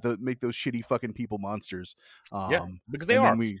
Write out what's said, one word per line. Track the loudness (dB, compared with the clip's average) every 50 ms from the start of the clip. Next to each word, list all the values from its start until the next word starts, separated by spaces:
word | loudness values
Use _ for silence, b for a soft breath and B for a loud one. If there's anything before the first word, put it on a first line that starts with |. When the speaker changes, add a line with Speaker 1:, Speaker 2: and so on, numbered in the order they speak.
| 2
Speaker 1:
the, | 0 0 0
make | -2 -4 -2 -2
those | -2 -2 -2
shitty | -2 -2 -2 -2 -2 -2
fucking | 0 0 0 0 -2 -6
people | -6 -6 -4 -4 -4
monsters. | -4 -4 -4 -6 -6 -8 -10 -10 -10 -12 -14 b b b b b b b
Speaker 2:
Yeah, | b -6 -2 0 0 0
Speaker 1:
Um, | 0 -4 -10 -14 _ -12
Speaker 2:
because | -10 -4 0
they | 4 6
Speaker 1:
and | 6 8
then | 6 6
Speaker 2:
are. |
Speaker 1:
we, | 6 2 0 -2 -4